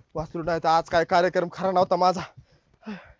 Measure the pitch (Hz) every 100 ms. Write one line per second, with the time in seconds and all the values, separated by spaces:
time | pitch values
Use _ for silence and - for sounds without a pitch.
0 | _ 160 160 170 165 165 160 165 165 175
1 | 165 180 180 185 175 - 190 185 185 175
2 | 180 180 160 - - _ _ _ - 196
3 | - _